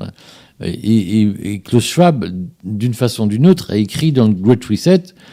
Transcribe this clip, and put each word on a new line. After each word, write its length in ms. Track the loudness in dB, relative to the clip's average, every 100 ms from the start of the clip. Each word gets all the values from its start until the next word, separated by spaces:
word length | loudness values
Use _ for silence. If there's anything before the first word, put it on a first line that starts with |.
| -12 -16 -20 -20 _ _
Et, 640 | -8 -6 0 2 2 2
et, 300 | 0 -2 -8
et 80 | -10
Klaus 240 | -2 0
Schwab, 480 | 0 2 2 2 -4 -8 -12 -12
d'une 300 | -10 -6 -4
façon 320 | -2 -4 -2 -2
ou 20 |
d'une 180 | 2 4
autre, 240 | 2 0
a 60 | -2
écrit 340 | -2 -2 0
dans 160 | 2 2
le 80 |
Great 300 | 2 2 2
Reset, « 380 | 0 -2 2 2 0 _ -20